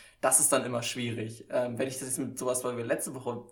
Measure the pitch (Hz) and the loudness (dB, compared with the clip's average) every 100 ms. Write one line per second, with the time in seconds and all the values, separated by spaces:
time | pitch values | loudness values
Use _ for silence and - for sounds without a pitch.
0 | - - 135 - 151 139 117 123 117 127 | -20 0 4 6 6 4 2 -2 -2 -2
1 | 120 113 110 - - 131 123 117 135 127 | -2 -2 -4 -8 -4 0 0 0 -2 -4
2 | 127 127 127 - 127 127 123 120 117 151 | -4 -2 -4 -2 0 0 0 -2 0 -2
3 | - 135 127 117 - | -2 -6 -6 -6 -8